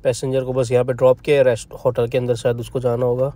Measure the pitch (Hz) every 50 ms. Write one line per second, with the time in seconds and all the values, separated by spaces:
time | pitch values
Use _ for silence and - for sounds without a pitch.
0 | _ 135 120 - - 131 131 135 127 127 127 135 127 113 123 123 123 135 127 120
1 | 135 127 127 - - - 147 139 127 127 117 110 - - - - - 131 117 -
2 | 120 117 131 131 123 123 123 113 - 127 120 120 117 - - 135 123 123 117 120
3 | 131 123 120 123 131 139 -